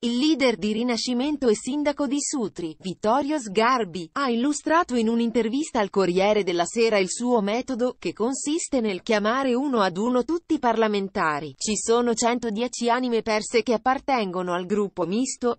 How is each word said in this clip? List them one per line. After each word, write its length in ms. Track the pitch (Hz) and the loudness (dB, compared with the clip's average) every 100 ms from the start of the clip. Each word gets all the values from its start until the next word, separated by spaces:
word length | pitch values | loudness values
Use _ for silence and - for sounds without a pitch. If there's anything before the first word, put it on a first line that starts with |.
| 240 | 0
Il 120 | 240 | 0
leader 400 | 302 302 262 220 | 2 4 2 2
di 140 | 202 | -2
Rinascimento 760 | 220 247 233 - 247 277 302 254 | -2 -2 -2 -2 -2 -2 0 2
e 80 | 214 | 0
sindaco 500 | - 294 294 285 285 | 0 -2 -2 0 -2
di 140 | 285 | -2
Sutri, 560 | - 294 202 - 170 156 | -2 -4 -4 -6 -10 -8
Vittorio 600 | 185 170 208 254 285 302 | -10 -6 0 0 0 -4
Sgarbi, 680 | 220 190 226 262 208 165 165 | -2 0 2 2 -2 -6 -10
ha 180 | - 277 | -4 -2
illustrato 680 | 233 262 294 - 320 359 247 | 0 0 -2 2 2 2 2
in 120 | 220 | 2
un'intervista 720 | 233 233 233 220 247 320 254 | 2 0 0 0 0 -2 -2
al 100 | 202 | 0
Corriere 540 | - 185 180 196 214 | 2 2 4 4 4
della 220 | 185 175 170 | 2 0 0
Sera 340 | 226 226 208 | 2 2 4
il 100 | 185 | 0
suo 320 | - 240 240 | -2 0 2
metodo, 540 | 196 220 262 254 247 - | 2 -2 -4 -2 -2 -2
che 160 | 180 | -8
consiste 680 | 156 220 269 285 311 - 269 | -4 -4 -2 -4 -4 -2 -2
nel 200 | 220 185 | 0 -4
chiamare 540 | - 214 208 247 269 240 | 0 0 2 0 0 0
uno 240 | 294 247 | 0 2
ad 180 | 190 170 | 2 0
uno 260 | 226 247 | 0 0
tutti 320 | 240 339 _ 311 | 0 -4 _ 0
i 40 | |
parlamentari. 960 | 247 220 220 208 196 202 165 147 151 135 | 0 2 2 0 -2 -2 0 -2 -6 -10
Ci 180 | - 208 | -4 -4
sono 380 | - 233 240 | 2 2 2
centodieci 760 | 226 240 247 233 208 247 - 233 | 2 0 0 -2 -4 -4 -2 0
anime 360 | 233 254 233 | 0 2 -2
perse 400 | 214 214 214 233 | 0 -2 0 0
che 100 | 214 | 2
appartengono 800 | 220 - 262 - 269 202 175 180 | 0 2 -2 0 0 0 -2 -2
al 140 | 175 180 | -2 0
gruppo 400 | 202 202 - 170 | -2 -2 -2 -2
misto, 500 | 202 262 - 247 | -2 -2 -2 -2